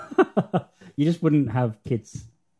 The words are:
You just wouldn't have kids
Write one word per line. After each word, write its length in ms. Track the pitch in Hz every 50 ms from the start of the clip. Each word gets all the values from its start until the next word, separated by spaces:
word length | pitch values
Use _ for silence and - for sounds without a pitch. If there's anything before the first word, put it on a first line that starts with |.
| - - - - 359 - - 208 - - - 175 - - _ _ - - -
You 80 | - 147
just 180 | 160 170 170 170
wouldn't 260 | 160 147 147 139 113
have 260 | 117 131 123 117 110 - -
kids 380 | - 131 110 - - - - - - _ _ _ _ _ _